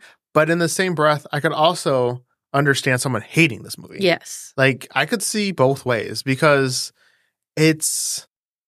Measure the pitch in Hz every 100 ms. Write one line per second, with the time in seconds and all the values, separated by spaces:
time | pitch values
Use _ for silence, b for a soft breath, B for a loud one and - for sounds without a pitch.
0 | b b _ 156 156 170 170 - 185 160
1 | 151 147 - 143 156 147 160 175 175 135
2 | 123 123 - _ _ 139 147 135 - 127
3 | 139 117 - - 165 107 - - - -
4 | 185 165 - - - - 135 127 - 135
5 | 151 226 - 214 202 170 131 139 131 113
6 | - 110 - 131 160 143 135 127 - _
7 | _ _ _ _ _ - 156 156 - -
8 | - - - _ _ _